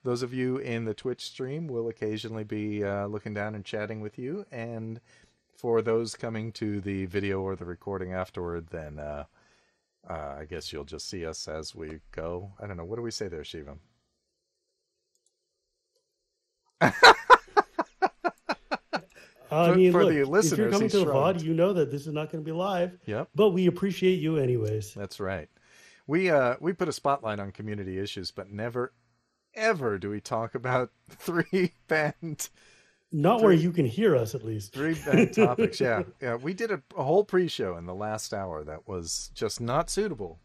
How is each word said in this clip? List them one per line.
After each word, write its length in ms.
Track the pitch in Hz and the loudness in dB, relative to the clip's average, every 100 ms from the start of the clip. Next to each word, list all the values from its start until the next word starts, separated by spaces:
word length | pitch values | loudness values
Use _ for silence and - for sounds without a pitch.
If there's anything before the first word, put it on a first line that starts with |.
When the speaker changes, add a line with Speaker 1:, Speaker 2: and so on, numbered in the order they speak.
Speaker 1:
those 180 | 127 120 | -2 -2
of 100 | 127 | -4
you 260 | 127 127 127 | -2 -2 -2
in 280 | 135 117 113 | -4 -4 -4
the 80 | |
Twitch 280 | 107 131 123 | -4 -6 -6
stream 440 | - - 131 147 165 | -10 -10 -8 -6 -6
will 200 | 120 117 | -4 -4
occasionally 560 | 110 107 107 113 110 | -4 -4 -4 -6 -8
be, 400 | 104 107 107 104 | -6 -4 -4 -2
uh, 240 | 101 101 101 | -2 -2 -4
looking 260 | 104 113 | -6 -6
down 220 | 104 104 107 | -6 -6 -8
and 100 | 95 | -8
chatting 340 | 107 104 110 | -6 -6 -6
with 200 | 107 - | -10 -8
you. 260 | 127 190 196 | -8 -8 -10
And 500 | 123 117 113 110 113 _ _ _ _ _ _ | -10 -8 -8 -8 -12 _ _ _ _ _ _
for 240 | 123 113 | 0 2
those 320 | 113 113 117 | 4 0 0
coming 380 | - 117 113 113 | -6 -6 -6 -8
to 280 | - 107 101 | -6 -4 -2
the 260 | 98 95 95 | -4 -4 -4
video 340 | 101 98 95 | -2 -2 -2
or 140 | 95 95 | -2 -6
the 100 | 87 | -8
recording 480 | 87 - 98 92 | -10 -6 -6 -4
afterward, 540 | 92 92 - 87 85 82 | -4 -6 -6 -6 -6 -8
then, 320 | 85 76 76 | -12 -10 -10
uh, 240 | 73 73 71 _ _ _ _ _ _ _ - | -10 -10 -12 _ _ _ _ _ _ _ -12
uh, 280 | 82 73 71 | -10 -10 -12
I 60 | 78 | -12
guess 240 | 85 - | -10 -10
you'll 120 | 76 | -12
just 260 | 71 78 - | -10 -12 -10
see 160 | 92 80 | -8 -8
us 220 | 78 - | -8 -8
as 260 | 80 78 | -8 -10
we 280 | - 78 78 - | -12 -12 -12 -14
go. 400 | - 82 87 98 98 | -10 -8 -8 -10 -14
I 80 | 101 | -12
don't 100 | 87 | -10
know. 80 | 85 | -8
What 120 | 113 | -8
do 40 | |
we 80 | 117 | -8
say 180 | 110 101 | -6 -8
there, 140 | 82 | -8
Shivam? 380 | 71 82 71 71 _ _ _ _ _ _ _ _ _ _ _ _ _ _ _ _ _ _ _ _ _ 523 _ _ _ _ _ _ _ _ | -12 -14 -14 -18 _ _ _ _ _ _ _ _ _ _ _ _ _ _ _ _ _ _ _ _ _ _ _ _ _ _ _ _ _ _
<laughs> 0 | |
Speaker 2:
I 140 | 165 - 480 - - 494 - - - - - _ 359 _ 349 - - - _ 285 _ 233 - - - _ - | 0 8 8 8 8 8 8 0 0 -6 -8 _ -2 _ -6 -6 -8 -8 _ -8 _ -10 -10 -20 -20 _ -4
Speaker 1:
For, 260 | 151 170 185 | 4 6 8
Speaker 2:
mean, 160 | 185 | 8
Speaker 1:
for 120 | 170 | 8
Speaker 2:
look, 60 | 202 | 6
Speaker 1:
the 60 | 151 | 4
Speaker 2:
if 60 | 135 | 4
you're 0 | |
Speaker 1:
listeners, 440 | 180 165 - 220 | 4 4 4 2
Speaker 2:
coming 100 | 202 | 2
Speaker 1:
he's 80 | 220 | 4
Speaker 2:
to 80 | 202 | 2
the 60 | 160 | 4
Speaker 1:
shrugged. 340 | 135 160 175 | 4 2 2
Speaker 2:
vod, 40 | |
you 120 | 160 165 | 0 4
know 180 | 185 | 4
that 160 | 180 135 | 4 0
this 160 | 139 151 | -2 -6
is 80 | |
not 180 | 151 156 | -6 -6
gonna 120 | 160 | -8
be 80 | 156 | -6
live. 480 | 160 190 180 180 180 - | -4 -2 0 -2 -4 -8
Speaker 1:
Yep. 220 | 104 165 | -6 -4
Speaker 2:
But 160 | - 214 | 4 4
we 160 | 180 180 | 6 2
appreciate 540 | 175 196 - 185 185 | 2 -4 2 2 2
you 180 | 156 156 | 0 2
anyways. 560 | 131 123 107 107 104 | 2 2 0 -2 -6
Speaker 1:
That's 260 | - 98 - | -10 -12 -6
right. 300 | 95 92 76 _ _ - - - - | -4 -4 -8 _ _ -20 -20 -20 -4
We, 220 | 160 185 | 0 4
uh, 260 | 147 123 131 | 4 4 2
we 140 | 160 | -2
put 160 | 190 175 | -2 -4
a 20 | |
spotlight 480 | - 143 139 110 104 | -2 -2 0 -2 -4
on 120 | 98 | -6
community 460 | 92 107 104 95 95 | -8 -8 -6 -6 -6
issues, 340 | 101 - 87 | -6 -8 -10
but 200 | - 98 | -12 -12
never, 400 | 101 117 123 120 _ _ _ _ _ _ | -8 -6 -4 -6 _ _ _ _ _ _
ever 440 | 226 220 185 123 98 | -2 0 0 -2 -2
do 120 | 101 | -4
we 100 | 104 | -8
talk 360 | - 113 113 131 | -4 -4 -4 -6
about 340 | 127 127 123 _ | -2 -2 -2 _
<laughs> 80 | - | -20
three 640 | - - 170 165 190 180 _ - | -10 -2 -2 0 0 0 _ 0
band 640 | 156 151 - 165 147 - _ - _ _ _ _ | 2 2 -4 -10 -8 -10 _ -20 _ _ _ _
Speaker 2:
Not 280 | 156 160 233 | 2 4 8
where 120 | 220 | 8
Speaker 1:
three 80 | 170 | 8
Speaker 2:
you 80 | 175 | 6
can 140 | 165 131 | 2 0
hear 300 | 139 220 135 | 2 4 4
us, 200 | 113 127 | 2 -6
at 80 | |
least. 300 | 110 107 101 | -6 -8 -8
Speaker 1:
three 220 | 131 151 160 | -4 -4 -2
band 380 | 147 - 214 | 2 4 6
topics, 460 | - 202 123 226 - | 6 4 4 0 2
Speaker 2:
<laughs> 0 | |
Speaker 1:
yeah. 240 | 131 110 87 - | 0 2 -2 -8
Yeah, 140 | 127 117 | -6 -4
we 180 | 139 | -4
did 160 | 190 226 | -4 -4
a, 100 | 180 _ 185 | -4 _ -6
a 60 | |
whole 200 | 135 180 | 2 2
pre-show 540 | 208 185 175 - 101 85 | 4 2 0 -2 -4 -4
in 80 | 87 | -8
the 80 | |
last 400 | 92 107 107 - | -6 -6 -6 -6
hour 280 | 104 95 78 76 | -6 -6 -8 -10
that 240 | 78 - | -12 -8
was 400 | 92 82 - - - | -8 -6 -8 -8 -6
just 260 | 107 - | -6 -4
not 280 | 120 139 170 | -2 -2 0
suitable. 500 | - 208 127 90 82 | -2 -2 -4 -10 -12